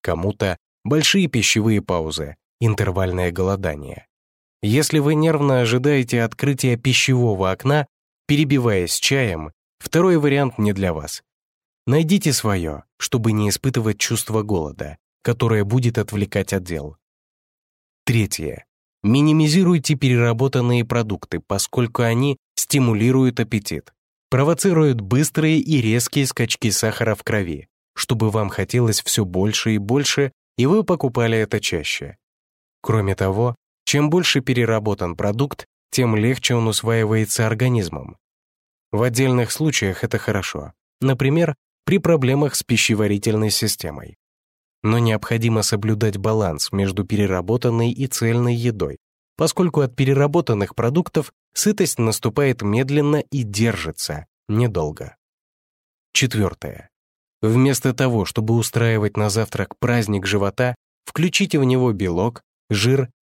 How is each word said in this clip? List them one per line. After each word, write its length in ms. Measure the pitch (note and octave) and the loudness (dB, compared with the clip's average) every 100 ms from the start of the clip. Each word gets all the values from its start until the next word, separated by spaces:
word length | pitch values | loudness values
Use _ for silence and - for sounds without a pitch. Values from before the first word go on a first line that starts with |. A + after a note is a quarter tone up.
кому-то 560 | - E2 F#2+ G2+ G2 F2+ _ _ | -4 -2 -2 -2 -2 -4 _ _
большие 440 | A2 D3+ D3+ G3 F3 | -2 0 2 2 2
пищевые 540 | B2 - A2+ A2 G#2 | 0 0 2 2 0
паузы, 540 | - F2 D#2+ D#2 D2 D2+ _ _ | 0 -2 -4 -6 -10 -14 _ _
интервальное 720 | A2+ G2+ G2 F#2 F#2 F2+ F2+ | -2 0 -2 0 -2 -2 -2
голодание. 760 | F2 F#2 G2 F2+ D2 C#2 C2+ - _ _ _ _ _ | -2 -2 -2 -4 -8 -12 -16 -20 _ _ _ _ _
Если 380 | G#2 B2+ D3+ D#3 | 0 2 2 0
вы 160 | C#3+ D#3 | 2 2
нервно 460 | D#3+ D3+ C#3+ B2+ | 2 2 2 2
ожидаете 600 | A#2 B2 C#3 C#3+ A#2+ A#2+ | 2 0 2 0 0 0
открытия 540 | A2+ - C#3 C3+ C3 A#2+ | -2 -2 -2 0 0 0
пищевого 760 | C3 B2+ - B2+ A#2+ F#2+ F#2+ | 0 0 2 2 2 0 0
окна, 340 | F#2+ C3 D3 C#3 _ _ _ - | 0 0 0 -2 _ _ _ 0
перебиваясь 680 | D3 D3+ C#3+ A#2+ G2 F2 - | 2 2 2 2 2 0 -2
чаем, 560 | - C#3 A#2 E2 D#2 - _ _ | 0 2 0 -2 -8 -16 _ _
второй 380 | - D#3+ F#3 E3+ | -2 2 4 4
вариант 400 | D3 C#3 C3+ - | 4 2 0 0
не 160 | G#2 | 0
для 200 | G2 F#2+ | 0 -2
вас. 280 | D#2 D2 - - _ _ _ _ _ - | -2 -8 -14 -16 _ _ _ _ _ 0
Найдите 460 | C#3+ D#3+ G3 D#3 | 2 2 2 2
свое, 520 | B2+ A2 G2 D#2+ D2 - _ | 0 0 -2 -2 -8 -14 _
чтобы 360 | - B2+ A2+ | -4 0 2
не 160 | G#2+ G#2 | 2 0
испытывать 480 | - C3+ B2 A2 G2+ | -2 -2 -2 -2 -2
чувство 440 | - A2+ - A2 | -2 -4 -2 -4
голода, 560 | G#2 F#2+ D2+ - D2 D2+ _ _ | -2 -2 -4 -8 -12 -12 _ _
которое 440 | - A#2 A2+ A2 G2+ | -4 0 2 2 2
будет 320 | B2 A#2+ A2 | 2 2 0
отвлекать 560 | G2+ G2+ G2+ G#2 F#2 | -2 -4 -2 -2 -2
от 100 | G2 | -4
дел. 340 | F2 D#2+ D2 - _ _ _ _ _ _ _ _ _ _ - | -4 -8 -10 -16 _ _ _ _ _ _ _ _ _ _ 0
Третье. 600 | A#2 F#2+ - D#2 - - _ _ _ | 2 0 -4 -8 -10 -16 _ _ _
Минимизируйте 920 | G#2 C3 D3+ D#3 D#3 E3 F3+ F3 - D3 | 2 4 4 4 4 4 4 2 0 0
переработанные 920 | C3 B2 A#2+ A2+ C3+ C3 B2 A#2+ A2+ | 2 4 2 2 0 2 2 0 0
продукты, 560 | A#2+ G#2+ F#2+ - E2+ - | -2 -2 -6 -6 -10 -4
поскольку 580 | G2 - - A#2 - | -4 -2 -2 -2 0
они 340 | A#2 A#2 C#3 C#3 _ - | 0 0 -2 -4 _ -10
стимулируют 840 | - C#3+ B2 G#2+ A#2 C3 B2+ A#2+ | -2 2 2 2 2 4 2 0
аппетит, 520 | A#2 G#2+ - D#2 - _ _ _ _ | -2 -4 -4 -10 -10 _ _ _ _
провоцируют 720 | B2 C#3+ E3+ G3+ E3 D3+ A#2+ | 2 2 2 2 4 4 2
быстрые 580 | G2 B2 D#3 - D#3 D#3 | 0 0 0 0 2 2
и 220 | - D3+ | 2 2
резкие 440 | A2+ A#2 - D3 C3+ | 2 0 0 -2 -2
скачки 460 | - A#2+ - A2+ | -2 -4 -2 -2
сахара 440 | - A2 - A2+ G#2 | 0 -2 0 -2 -2
в 80 | |
крови, 440 | - G#2+ F2 D2 - _ _ - | -2 -2 -2 -8 -12 _ _ -10
чтобы 340 | - A2+ A2 | -4 0 2
вам 180 | G#2+ G2+ | 0 -2
хотелось 540 | - F#2+ A#2+ A#2 G#2 | -4 -2 0 2 0
все 240 | - - G2 | -2 -2 0
больше 500 | F2+ G#2 G#2 A2+ G#2+ | 0 0 0 0 -2
и 20 | |
больше, 540 | G2+ C3 C#3 - C#3 - _ - | 0 0 0 0 -2 -4 _ 0
и 80 | B2+ | 2
вы 200 | G#3+ G#3 | 2 2
покупали 520 | F3 C3+ A#2+ A#2 A2+ | 0 0 0 0 0
это 220 | G#2+ G#2+ | 0 -2
чаще. 560 | - E2+ C#2+ - C#2 - _ _ _ _ _ _ | -2 -4 -4 -6 -10 -16 _ _ _ _ _ _
Кроме 340 | - A2 G2 F#2+ | -2 0 0 0
того, 400 | F#2+ F#2+ A#2+ A#2+ _ _ - | 0 0 -2 -4 _ _ -2
чем 240 | C#3+ D3+ | 0 2
больше 300 | F3 E3+ C#3+ | 2 2 0
переработан 760 | C3 B2 A2+ A2 G#2+ G2 F2+ E2 | 0 0 0 0 -2 -2 -4 -2
продукт, 480 | G2+ G#2+ C#3+ - - _ _ | -2 -2 -4 -6 -16 _ _
тем 240 | - B2 G#2+ | -2 0 2
легче 400 | A2+ B2+ - A#2+ | 0 0 0 0
он 120 | A2+ | 0
усваивается 800 | G#2+ A2+ A2+ A2 A2 A2 - A2 | -2 0 0 2 0 0 0 -2
организмом. 720 | A2 B2+ A#2+ F2 D#2 C2 - _ _ _ _ _ _ _ | 0 0 0 -2 -8 -12 -18 _ _ _ _ _ _ _
В 100 | G#2+ | -2
отдельных 500 | B2 A#2 C3 B2 A#2 | 0 2 2 2 0
случаях 520 | - D#3 - G2 F#2 | -2 -2 0 -2 -2
это 140 | A#2+ G#2 | -4 -4
хорошо, 560 | - G2+ - D2+ D2 - _ _ | -2 -4 -4 -10 -14 -18 _ _
например, 540 | C3+ C3 C3+ D#3 E3 C#3+ _ _ - | -2 0 2 2 0 -2 _ _ 0
при 120 | F#3+ | 2
проблемах 580 | E3 D#3+ B2+ C3+ D3 - | 4 2 2 2 0 -2
с 80 | |
пищеварительной 880 | - A#2 - G#2+ G#2 G2+ A2 G#2+ A2 | 0 0 2 2 2 0 0 0 0
системой. 640 | - G#2+ - D#2+ D2 - - _ _ _ _ _ _ | 0 -2 -4 -8 -12 -16 -20 _ _ _ _ _ _
Но 160 | G#2+ A#2 | -2 2
необходимо 640 | A#2 G#2+ - A#2 A2+ A2 | 2 0 -2 -2 2 0
соблюдать 540 | G#2 G#2+ G#2+ G#2 A2 G2 | 0 -2 -2 0 -2 -2
баланс 540 | G2+ A2 F#2+ D2+ - | -2 0 0 -2 -4
между 340 | G2 G2 F#2+ F#2 | -2 -2 -2 -2
переработанной 840 | G#2+ G2+ F#2 F2+ A#2+ B2 A2+ A#2 | 0 0 0 -2 0 0 0 0
и 160 | B2 C3 | -2 -6
цельной 480 | - A2+ A#2 A#2+ A#2+ | -2 0 0 0 0
едой, 420 | A#2+ G#2+ D#2 C#2 _ _ _ - | -2 -2 -6 -8 _ _ _ -2
поскольку 440 | D#3+ - F3+ D3 | -2 0 0 0
от 140 | C3+ - | -2 0
переработанных 800 | C3+ C#3 C#3+ E3 - G#2 G2+ - | 2 2 2 2 0 -2 -2 -2
продуктов 580 | A2+ D3+ F3 D#3+ C#3+ - _ | 0 0 0 -4 -4 -10 _
сытость 460 | - G#3 G#3 E3+ - | -2 0 2 0 0
наступает 640 | A2 G#2+ A#2+ G#2 C#3+ A#2+ | -2 0 -2 0 0 0
медленно 560 | G2+ A2 C3+ D3 D3 D3 | 0 0 0 0 2 0
и 260 | - C#3+ | -2 -6
держится 840 | A2 G2+ A2+ G#2+ A#2+ - - D2 - _ - | -4 0 0 0 -6 -8 -8 -8 -12 _ -4
недолго. 680 | G#2+ A#2+ F2+ D2+ D2+ - - _ _ _ _ _ _ _ _ _ | 0 0 -2 -4 -6 -14 -18 _ _ _ _ _ _ _ _ _
Четвертое. 760 | - B2+ A2 F#2+ - C#2+ G1+ - _ _ _ _ _ | -2 0 0 -2 -2 -10 -12 -20 _ _ _ _ _
Вместо 520 | A2 A#2 C3+ C3 C3+ | 2 4 4 2 0
того, 320 | A#2+ C3 A#2 F#2 | 0 0 0 0
чтобы 300 | - G#2+ A#2 | -2 0 0
устраивать 600 | A2 A#2+ A2+ A2+ G#2 - | 0 0 2 2 0 0
на 120 | G#2+ | 0
завтрак 480 | G#2 A2 - F#2+ - | 0 -2 -4 -6 -4
праздник 460 | A#2+ A#2+ G#2+ G2+ F#2+ | 0 0 0 -2 0
живота, 500 | G2+ G2 - B2 B2 _ _ - | 0 0 0 -2 -4 _ _ -10
включите 540 | - E3+ - G3 D#3 | -2 -2 0 0 2
в 40 | |
него 280 | C3 B2+ B2+ | 2 2 2
белок, 500 | G2 F#2+ E2+ A2 A#2+ _ _ - | 0 -2 0 -2 -4 _ _ -6
жир 400 | G#2 A2+ C3+ B2+ _ | 0 2 2 0 _